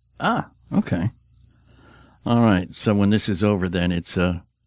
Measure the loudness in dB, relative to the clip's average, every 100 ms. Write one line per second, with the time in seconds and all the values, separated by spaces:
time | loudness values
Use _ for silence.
0 | _ -6 -4 -4 -6 -14 -4 -2 -2 -2
1 | -4 -6 -20 -20 -20 -20 -20 -20 -20 -20
2 | -20 _ 0 2 4 4 0 -4 0 2
3 | 2 2 0 0 0 0 -2 -2 0 -2
4 | -4 -2 0 -2 -8 _